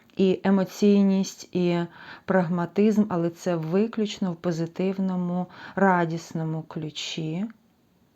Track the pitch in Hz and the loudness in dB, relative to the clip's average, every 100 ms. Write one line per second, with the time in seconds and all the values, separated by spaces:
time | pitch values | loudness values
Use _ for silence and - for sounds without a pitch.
0 | _ - 190 180 190 196 185 - 208 202 | _ 0 2 2 2 2 2 2 4 6
1 | 196 190 185 - - 180 175 175 170 - | 4 2 0 -6 -8 -2 0 0 -2 -8
2 | - - - 190 170 175 170 - 208 214 | -20 -10 0 0 2 -2 -2 2 2 4
3 | 208 180 170 170 185 170 156 185 226 226 | 2 0 -2 -4 -4 -4 -2 0 0 -2
4 | 208 - 190 - 180 165 165 - 185 190 | -6 -4 -6 -4 -4 -4 -4 -4 -4 -2
5 | 190 185 175 175 180 - - - 196 180 | -2 -2 -2 -2 -4 -10 -12 2 4 4
6 | 170 165 - 165 160 160 156 - 156 - | 2 -4 -8 -6 -4 -6 -8 -10 -10 -8
7 | - - 156 165 220 - _ _ _ _ | -10 -8 -6 -6 -6 -10 _ _ _ _
8 | _ | _